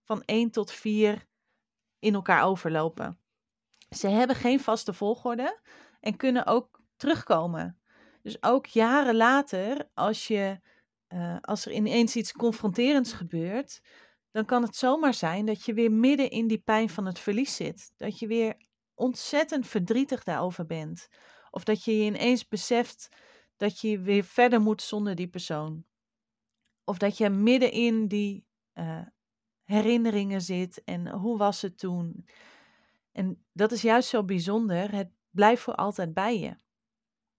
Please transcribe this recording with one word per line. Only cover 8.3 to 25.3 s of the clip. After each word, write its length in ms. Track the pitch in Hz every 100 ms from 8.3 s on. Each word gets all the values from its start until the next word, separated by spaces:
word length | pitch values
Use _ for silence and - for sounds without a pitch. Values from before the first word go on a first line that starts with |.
| -
ook 220 | - 262 -
jaren 500 | 226 226 277 262 226
later, 760 | 233 269 285 185 202 285 -
als 340 | - 196 220 -
je, 320 | 208 196 190 _ _ _ _ _
eh, 300 | 180 175 175
als 240 | - 208 -
er 60 |
ineens 440 | - 214 233 226 240
iets 160 | -
confronterends 840 | - 233 220 214 180 247 285 233
gebeurt, 680 | - 170 165 170 226 285 - _ - _ _ _
dan 140 | 220 214
kan 160 | 247
het 140 | 233 -
zomaar 380 | 254 311 294
zijn 320 | - 160 185 214
dat 180 | 214
je 100 | -
weer 180 | 220 233
midden 380 | 220 254 277 269
in 180 | 220 226
die 100 | 220
pijn 280 | - 220 226
van 160 | - 185
het 140 | 175
verlies 360 | - 208 277 -
zit. 380 | 156 - - _
Dat 220 | 214 208
je 80 | 214
weer 280 | 233 220 - _ _ _
ontzettend 760 | - 254 247 - 294 320 302 247
verdrietig 560 | 208 175 233 277 254
daarover 420 | - 143 180 175 160
bent. 440 | 165 151 175 - _ - - _
Of 120 | 185
dat 200 | - 214
je 140 | - 214
je 80 | 214
ineens 420 | 208 240 247 -
beseft 600 | 214 - 240 240 - - _ - _ _ _
dat 220 | 208 196
je 200 | 220 208
weer 240 | 185 202
verder 380 | 185 - 240 233
moet 200 | 214 214
zonder 340 | - 208 208 175
die 120 |
persoon. 580 | 180